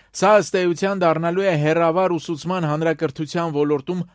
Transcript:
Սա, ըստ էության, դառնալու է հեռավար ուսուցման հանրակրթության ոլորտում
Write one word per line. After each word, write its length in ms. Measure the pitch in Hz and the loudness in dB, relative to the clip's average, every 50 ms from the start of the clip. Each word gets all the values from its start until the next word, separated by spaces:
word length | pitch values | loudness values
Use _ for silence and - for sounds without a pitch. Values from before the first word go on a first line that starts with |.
| _ _ | _ _
Սա, 220 | - - 185 202 214 | -4 2 4 6 6
ըստ 220 | 208 165 - - | 6 4 2 0
էության, 420 | 185 180 175 170 - 196 196 202 190 | 0 0 0 0 0 -2 -2 -2 0
դառնալու 480 | 175 165 160 160 170 170 175 190 196 | 2 2 2 2 0 -2 0 0 0
է 80 | 190 170 | 2 2
հեռավար 580 | 147 147 156 160 170 170 165 160 185 190 180 | 2 2 2 2 2 2 2 2 2 0 0
ուսուցման 540 | 175 156 - - 165 135 - 170 185 185 165 | 0 -2 -4 -6 -8 -6 -4 -4 -4 -2 -2
հանրակրթության 880 | 151 147 151 160 165 160 151 165 147 - - 156 143 - 175 170 165 147 | -2 -2 0 0 -2 -2 -2 -4 -6 -4 -6 -8 -6 -4 -4 -4 -2 -2
ոլորտում 480 | 147 147 147 151 139 135 - 180 180 170 - | 0 0 0 0 -2 -2 -4 -6 -6 -6 -10